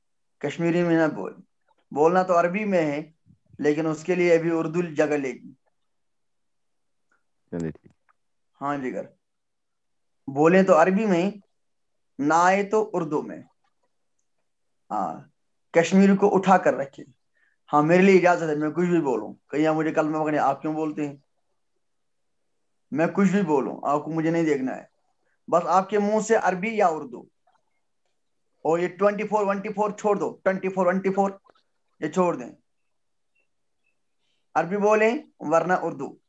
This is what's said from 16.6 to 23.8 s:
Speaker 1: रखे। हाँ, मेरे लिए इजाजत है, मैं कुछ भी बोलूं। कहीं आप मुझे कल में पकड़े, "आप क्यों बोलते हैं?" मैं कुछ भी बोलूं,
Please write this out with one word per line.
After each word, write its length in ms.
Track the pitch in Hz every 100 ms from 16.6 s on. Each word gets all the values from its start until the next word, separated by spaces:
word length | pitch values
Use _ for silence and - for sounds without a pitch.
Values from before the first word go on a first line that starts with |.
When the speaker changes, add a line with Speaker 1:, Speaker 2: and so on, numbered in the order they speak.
| 156
Speaker 1:
रखे। 300 | 127 139 - - _ _ _ _ _ _
हाँ, 160 | 147
मेरे 200 | 151 180
लिए 140 | 196 185
इजाजत 320 | 175 165 160
है, 80 | 147
मैं 160 | 151
कुछ 160 | 156 180
भी 120 | 175
बोलूं। 340 | 143 110 107 - _
कहीं 160 | 143 156
आप 80 |
मुझे 180 | 156 156
कल 160 | 160 151
में 140 | 156
पकड़े, 160 | 156 147
"आप 220 | 123 139
क्यों 140 | 156
बोलते 320 | 156 156 151 147
हैं?" 160 | 143 _ _ _ _ _ _ _ _ _ _ _ _ _ _ _ _ _
मैं 200 | 135 170
कुछ 160 | 175 196
भी 140 | 196
बोलूं, 380 | 175 143 107 -